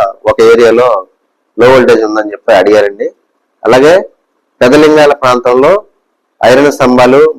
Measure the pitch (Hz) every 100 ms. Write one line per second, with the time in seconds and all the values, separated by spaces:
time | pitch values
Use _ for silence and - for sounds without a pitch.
0 | 98 - 107 107 113 117 117 113 123 101
1 | - _ _ _ _ - 123 131 120 113
2 | 107 107 107 101 - 98 98 107 101 101
3 | 147 _ _ _ _ _ 110 127 147 185
4 | - _ _ _ _ - 123 147 151 151
5 | 147 139 127 123 123 127 147 202 - _
6 | _ _ _ - 110 127 143 143 127 127
7 | 127 139 156